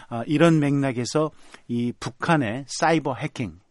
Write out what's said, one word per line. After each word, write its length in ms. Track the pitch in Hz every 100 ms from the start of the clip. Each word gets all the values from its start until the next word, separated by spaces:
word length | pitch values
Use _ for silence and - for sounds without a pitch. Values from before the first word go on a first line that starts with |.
| -
아, 160 | 117 -
이런 340 | 151 165 160
맥락에서 680 | 143 143 139 120 120 151 151 - - - -
이 260 | 120 120 113
북한의 680 | - - - 160 117 120 143
사이버 460 | - 156 165 143
해킹 460 | 123 147 - 113 80 _